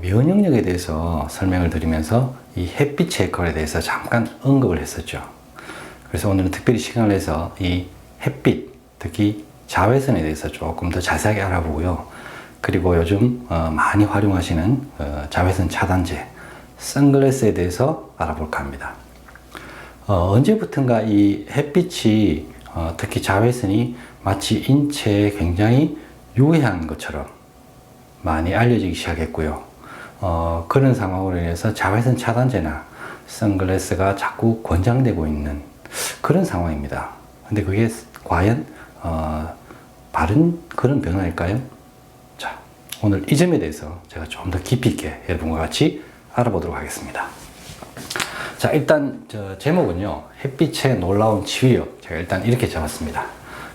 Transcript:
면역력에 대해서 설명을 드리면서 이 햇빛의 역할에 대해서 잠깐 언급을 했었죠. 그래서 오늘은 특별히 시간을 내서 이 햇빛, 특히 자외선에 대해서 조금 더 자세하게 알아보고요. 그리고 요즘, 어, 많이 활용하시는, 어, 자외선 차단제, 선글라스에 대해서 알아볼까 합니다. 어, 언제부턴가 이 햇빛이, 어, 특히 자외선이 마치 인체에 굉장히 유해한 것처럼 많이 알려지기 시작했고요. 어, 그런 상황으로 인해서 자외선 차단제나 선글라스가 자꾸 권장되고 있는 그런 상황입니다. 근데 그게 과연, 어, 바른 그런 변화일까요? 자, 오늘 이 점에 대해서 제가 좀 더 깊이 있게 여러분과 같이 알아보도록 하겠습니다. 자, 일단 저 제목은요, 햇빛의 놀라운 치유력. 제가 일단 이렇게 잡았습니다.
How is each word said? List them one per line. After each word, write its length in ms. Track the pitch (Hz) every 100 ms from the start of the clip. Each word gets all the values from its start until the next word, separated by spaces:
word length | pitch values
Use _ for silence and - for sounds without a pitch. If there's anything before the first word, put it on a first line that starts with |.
면역력에 580 | 87 107 147 202 190 120
대해서 640 | 92 87 - 78 85 80 78
설명을 400 | - 95 90 85
드리면서 640 | 78 80 78 78 117 131 - - -
이 120 | 87
햇빛의 600 | - 143 - 175 - 90
역할에 260 | - 87 78
대해서 260 | 78 85
잠깐 460 | - - - 120 113 -
언급을 360 | 135 139 113 80
했었죠. 440 | 71 - - 71 - - - - - - - - -
그래서 220 | 95 104
오늘은 220 | 95 92
특별히 260 | - - 113
시간을 320 | - 120 110
내서 460 | 98 - 80 87 -
이 300 | 90 90 90 - - -
햇빛, 500 | - - - - - - - _
특히 460 | - - 104 104 - - -
자외선에 560 | 87 101 135 135 95
대해서 260 | 78 76 -
조금 420 | - 78 82 87
더 80 | 90
자세하게 420 | - 80 107 104
알아보고요. 640 | 95 87 85 76 87 82 - - - - - -
그리고 340 | - 95 87 85
요즘, 500 | 82 101 123 123 -
어, 220 | 82 80
많이 320 | 78 - 101 104
활용하시는, 760 | 101 104 92 85 82 92 131 - -
어, 260 | 71 73 76
자외선 380 | - 90 90 85
차단제, 580 | - 104 92 85 73 - - - - - -
선글라스에 760 | - 143 143 139 135 123 107 92
대해서 560 | 87 - 135 156 - -
알아볼까 420 | 78 76 78 71
합니다. 340 | 69 69 - - - - - - - - - - - - -
어, 280 | 95 92
언제부턴가 680 | 104 151 220 - 139 127 113
이 460 | 110 101 101 101 -
햇빛이, 960 | 143 143 180 175 - 110 110 101 73 - - - 90
어, 180 | 82 -
특히 280 | - -
자외선이 760 | - 98 117 123 95 107 120 - - -
마치 360 | - - - 110
인체에 720 | - 139 143 - 110 101 104
굉장히 680 | - 85 87 110 127 170 - - - - -
유해한 500 | 143 165 123 90 78
것처럼 400 | - - 71 69 - - - - - - - - -
많이 320 | 90 80 82
알려지기 400 | 104 120 113 95
시작했고요. 680 | 80 - 80 80 80 76 73 - - - - - -
어, 460 | 95 85 85 85 85
그런 260 | 139 135
상황으로 440 | 120 95 92 95 87
인해서 360 | 85 85 113
자외선 440 | 104 95 107 120 127
차단제나 680 | 120 117 127 101 78 73 - - - - -
선글라스가 880 | - 107 92 95 95 - 90 95 101
자꾸 440 | - - 117 113
권장되고 600 | - 85 95 127 123 80 78
있는 340 | 76 73 71 - - - - - -
그런 240 | - 165
상황입니다. 680 | 175 87 85 73 69 64 - - - - -
근데 160 | 104
그게 260 | 90 98 113 - - - -
과연, 400 | 85 98 131 - - - -
어, 480 | 87 80 78 78 78 - - - - - -
바른 480 | - 90 123 170 170 -
그런 340 | - 123 143
변화일까요? 600 | - 95 90 85 87 117 - - - - - - - -
자, 220 | - - - - - -
오늘 220 | 107 95 -
이 60 | 143
점에 220 | 180 156
대해서 420 | 78 76 76 87 -
제가 160 | 82 78
좀 260 | - 87
더 80 | 87
깊이 300 | - 123 117
있게 320 | - 78 - -
여러분과 300 | 82 80 80
같이 440 | 80 - - - - - -
알아보도록 420 | - 120 95 82 80
하겠습니다. 520 | 76 - 69 - - - - - - - - - - - - - - -
자, 140 | -
일단 520 | 156 131 156 139 - -
저 280 | 107 98 95
제목은요, 680 | 143 180 123 85 101 73 - -
햇빛의 560 | 135 - 160 - 131 110
놀라운 460 | 90 101 110 104 87
치유력. 560 | - 131 98 - -
제가 180 | - 80
일단 240 | 87 95
이렇게 240 | 104 120 127
잡았습니다. 720 | - 78 - 113 - - - - - -